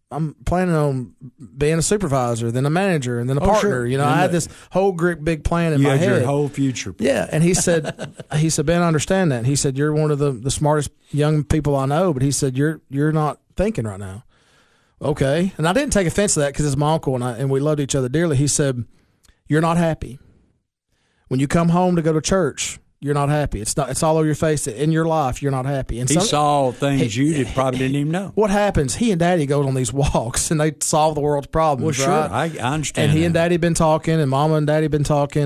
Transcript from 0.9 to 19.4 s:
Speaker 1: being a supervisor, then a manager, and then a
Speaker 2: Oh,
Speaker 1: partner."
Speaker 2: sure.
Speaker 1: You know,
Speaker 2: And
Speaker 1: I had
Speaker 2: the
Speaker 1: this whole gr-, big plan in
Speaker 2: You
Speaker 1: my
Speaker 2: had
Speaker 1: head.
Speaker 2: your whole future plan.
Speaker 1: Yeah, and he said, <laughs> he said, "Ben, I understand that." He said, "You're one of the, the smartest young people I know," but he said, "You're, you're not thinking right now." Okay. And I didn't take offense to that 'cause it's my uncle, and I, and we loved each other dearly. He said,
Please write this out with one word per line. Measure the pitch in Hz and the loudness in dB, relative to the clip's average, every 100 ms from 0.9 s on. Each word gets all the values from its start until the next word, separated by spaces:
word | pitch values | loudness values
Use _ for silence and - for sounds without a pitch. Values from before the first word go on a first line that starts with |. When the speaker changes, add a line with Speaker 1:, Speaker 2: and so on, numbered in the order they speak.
| 131 110 - 120 - 113 139 | -2 -6 -12 -20 -20 -14 -2
Speaker 1:
being | 147 165 | 0 2
a | |
supervisor, | 147 208 175 135 120 117 117 | 2 0 2 0 0 -2 -2
then | 120 143 | -2 0
a | |
manager, | 170 196 165 123 120 | 0 0 0 -2 -4
and | 120 | -2
then | 143 | 0
a | |
Speaker 2:
Oh, | 190 | 2
Speaker 1:
partner." | 214 208 | 2 2
Speaker 2:
sure. | 127 120 | 0 -2
Speaker 1:
You | 135 | 0
know, | 143 | 2
Speaker 2:
And | |
Speaker 1:
I | 160 | 2
had | 185 | 2
Speaker 2:
the | 170 | 0
Speaker 1:
this | - - - | -4 -10 -6
whole | 180 196 | 0 0
gr-, | 170 175 165 | 0 -2 -2
big | 151 156 - | -4 -2 0
plan | 170 165 | 0 2
in | 143 | 2
Speaker 2:
You | 139 | 4
Speaker 1:
my | 139 | 4
Speaker 2:
had | - | 2
Speaker 1:
head. | 117 | 2
Speaker 2:
your | 110 | 2
whole | 143 143 | 0 -2
future | 143 135 120 101 | -2 -2 -2 -8
plan. | 92 113 | -4 -2
Speaker 1:
Yeah, | 107 85 | 0 0
and | 156 | 0
he | 170 185 | 2 2
said, | - 165 143 - 151 - - | 2 0 -2 -8 -12 -14 -6
<laughs> | 151 | -2
he | 160 | 0
said, | 160 147 | 0 0
"Ben, | 170 | 2
I | 175 | 2
understand | 156 - 190 180 | 0 0 0 2
that." | 123 117 | 0 0
He | 143 | 0
said, | 147 131 | 0 0
"You're | 151 151 | 0 0
one | 151 | 0
of | 143 | 0
the, | 143 | 0
the | 123 131 | -2 -4
smartest | - 147 151 135 _ _ | 0 2 2 -2 _ _
young | 143 147 151 | 0 2 2
people | - 156 143 139 | 0 -2 0 0
I | 135 | 0
know," | 147 190 | 0 0
but | 131 | 0
he | 139 | 0
said, | 135 139 127 | 0 -2 0
"You're, | 151 156 - | -2 -2 -8
you're | 135 151 | -2 0
not | 156 151 127 _ - | 0 -2 -4 _ -4
thinking | 202 220 110 | -2 -2 -6
right | 95 | -8
now." | 98 98 - _ _ _ _ _ _ - | -12 -14 -18 _ _ _ _ _ _ -8
Okay. | - 160 135 156 185 - | -4 0 0 0 -2 -2
And | 160 | 0
I | 208 | 0
didn't | 285 | 0
take | 202 170 | 0 0
offense | - 202 - | 0 0 0
to | |
that | 143 139 | -2 -2
'cause | 147 | -2
it's | 139 | 0
my | 147 160 | 0 0
uncle, | 143 127 | 0 -2
and | |
I, | 123 | -2
and | 113 139 | -4 -2
we | 135 | 0
loved | 147 151 | 0 0
each | 135 143 | 0 -2
other | 127 | 0
dearly. | 147 170 135 | 0 0 2
He | 143 | 0
said, | - 139 123 113 - _ _ _ _ | 2 0 -2 -6 -14 _ _ _ _